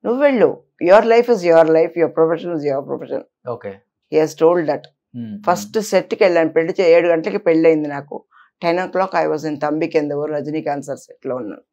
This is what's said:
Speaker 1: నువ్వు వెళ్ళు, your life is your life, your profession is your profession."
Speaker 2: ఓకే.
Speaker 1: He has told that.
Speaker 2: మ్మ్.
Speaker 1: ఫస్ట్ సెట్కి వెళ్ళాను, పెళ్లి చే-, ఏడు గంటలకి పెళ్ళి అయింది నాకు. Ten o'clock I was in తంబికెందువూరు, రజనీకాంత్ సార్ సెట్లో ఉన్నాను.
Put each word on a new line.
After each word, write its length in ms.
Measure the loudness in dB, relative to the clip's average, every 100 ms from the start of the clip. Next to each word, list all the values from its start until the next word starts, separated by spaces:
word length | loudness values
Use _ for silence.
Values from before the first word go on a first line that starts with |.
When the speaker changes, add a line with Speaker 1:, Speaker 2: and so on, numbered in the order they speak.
| -4
Speaker 1:
నువ్వు 160 | 0
వెళ్ళు, 360 | 2 4 2 0 _ _
your 200 | 4 6
life 220 | 6 2 4
is 140 | 0
your 260 | 4 6 6
life, 240 | 4 2 0
your 120 | -2 2
profession 320 | 0 0 -6
is 100 | -6
your 260 | -4 -6 -6
profession." 340 | -12 -8 -10 -10 _ -14
Speaker 2:
ఓకే. 260 | -12 -12 -16 _ _ _
Speaker 1:
He 80 | -2
has 120 | -2 2
told 160 | 2 2
that. 200 | -2 -6 -8 _ _ -14
Speaker 2:
మ్మ్. 240 | -12 -8 -4
Speaker 1:
ఫస్ట్ 280 | -4 -4 -6
సెట్కి 440 | -2 -2 -2 0
వెళ్ళాను, 260 | 2 2 2
పెళ్లి 260 | 0 -2 0
చే-, 80 | 4
ఏడు 200 | 4 4
గంటలకి 300 | 0 -2 -4
పెళ్ళి 320 | 0 2 4
అయింది 200 | 2 -2
నాకు. 340 | -10 -12 -18 _ _ _ _ -4
Ten 120 | -2 -4
o'clock 420 | -4 -2 -2 -2
I 100 | -4
was 160 | -6
in 60 | -6
తంబికెందువూరు, 760 | -4 -4 -2 -2 -2 -6 -6
రజనీకాంత్ 520 | -6 -6 -8 -6 -8 -8
సార్ 120 | -14
సెట్లో 380 | _ -16 -10 -8
ఉన్నాను. 260 | -10 -14 _